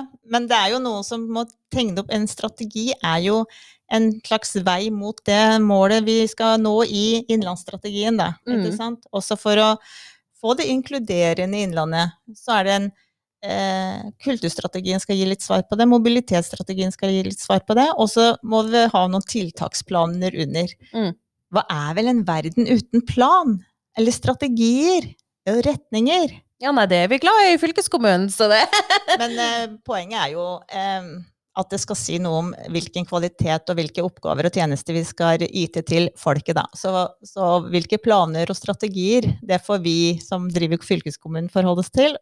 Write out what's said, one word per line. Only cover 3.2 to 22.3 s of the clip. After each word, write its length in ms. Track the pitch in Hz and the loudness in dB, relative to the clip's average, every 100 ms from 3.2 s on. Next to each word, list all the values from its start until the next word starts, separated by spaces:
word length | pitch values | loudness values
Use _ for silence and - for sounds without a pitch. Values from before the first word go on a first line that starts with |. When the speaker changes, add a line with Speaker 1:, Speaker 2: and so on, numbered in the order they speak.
Speaker 1:
jo 180 | 185 220 226 - - _ - | 2 0 -2 -10 -20 _ -2
en 180 | 226 220 220 | 0 2 0
slags 340 | - 220 - 196 | -2 -4 -2 -4
vei 260 | 185 180 214 | 0 0 -2
mot 280 | 208 208 - | -4 -6 -6
det 360 | - 208 220 220 | 0 4 4 4
målet 480 | 208 196 196 220 220 | 4 6 4 4 2
vi 100 | 226 220 | 2 0
skal 300 | - 226 226 | 0 2 2
nå 180 | 214 214 | 2 2
i 420 | 226 208 214 226 | 2 0 0 0
innlandsstrategien 920 | 233 220 185 180 - 190 208 202 214 226 | 0 0 0 -6 -10 -12 -8 -4 0 0
da, 120 | 175 165 | 0 -4
ikke 300 | - 233 214 | -4 -2 -2
Speaker 2:
Mm. 60 | 214 | -4
Speaker 1:
sant? 300 | 226 233 _ | -6 -10 _
Også 260 | 196 - 214 | -6 -4 -2
for 200 | 214 208 | 2 4
å 100 | 214 220 - - - _ _ _ | 4 2 -6 -20 -20 _ _ _
få 180 | 226 262 | -2 -2
det 100 | 302 | 0
inkluderende 920 | 262 - 277 220 175 170 165 185 208 | -2 -4 -6 -2 0 0 0 -2 -4
i 60 | 196 | -4
innlandet, 480 | 165 160 165 175 - - | -2 -2 0 -2 -6 -18
så 280 | 214 - 214 | -12 -2 0
er 40 | |
det 100 | 190 | 2
en, 140 | 196 202 - _ _ _ _ | 0 -2 -8 _ _ _ _
eh, 600 | 202 196 196 190 190 196 214 - | -6 -4 -2 -2 -4 -6 -10 -8
kulturstrategien 840 | 277 233 170 - 185 185 185 190 | -4 -2 -4 -6 -8 -6 -4 -2
skal 160 | - 196 | -2 0
gi 100 | 190 | 0
litt 160 | 190 | -2
svar 200 | - 190 | 0 -2
på 140 | - 208 | 0 2
det, 100 | 240 | 6
mobilitetsstrategien 1040 | 240 233 240 247 175 170 - 190 190 185 | 6 4 2 2 0 -2 -6 -8 -4 -4
skal 180 | - 196 | -2 0
gi 120 | 190 | 0
litt 160 | 190 196 | -2 -6
svar 200 | - 190 | -2 0
på 140 | - | 2
det, 140 | 220 294 320 | 2 2 2
og 100 | 214 | 2
så 280 | 233 233 226 | 4 4 2
må 220 | 226 220 | 0 0
vi 220 | 220 233 233 | 2 2 4
ha 200 | 190 185 | 2 2
noen 160 | 190 | 0
tiltaksplaner 1120 | - 233 175 - 160 - - 180 170 180 185 180 | -2 -4 -6 -6 -8 -8 -4 0 0 -2 -4 -4
under. 300 | 147 160 180 - - | -4 -2 -4 -8 -10
Speaker 2:
Mm. 220 | 226 196 175 _ _ _ | -4 -4 -6 _ _ _
Speaker 1:
Hva 100 | 185 - | -2 -2
er 240 | 151 147 | -4 -4
vel 140 | 175 240 | -2 0
en 160 | 240 | 0
verden 420 | 180 | 0